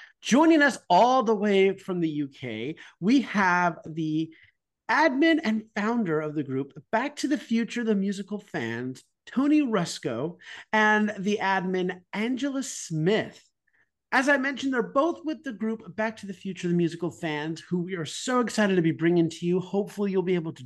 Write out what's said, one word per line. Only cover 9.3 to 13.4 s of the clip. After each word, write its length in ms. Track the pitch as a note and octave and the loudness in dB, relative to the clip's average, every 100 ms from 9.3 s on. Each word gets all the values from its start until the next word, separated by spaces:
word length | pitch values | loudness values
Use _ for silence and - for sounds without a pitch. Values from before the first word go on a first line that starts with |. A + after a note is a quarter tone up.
| - C#4+ D4+ | 0 2 4
Rusko, 720 | C#4 G#3+ E3 - D#3 A#2 D3+ F3 - - - | 2 0 -2 -4 -6 -4 -6 -8 -16 -20 -2
and 400 | G#3+ G#3+ G#3+ G#3+ G#3 | 2 4 4 2 -2
the 200 | F#3+ G#3 | -2 0
admin, 600 | F#3+ F#3+ F3+ F#3 F3+ F3+ _ | 0 0 0 -2 -2 -6 _
Angela 500 | F#3+ A3+ B3 C#4+ C4+ | -6 -4 -2 -4 -4
Smith. 800 | - - - D#3+ D#3+ G#3 - - | -6 -10 -6 -2 2 2 -2 -10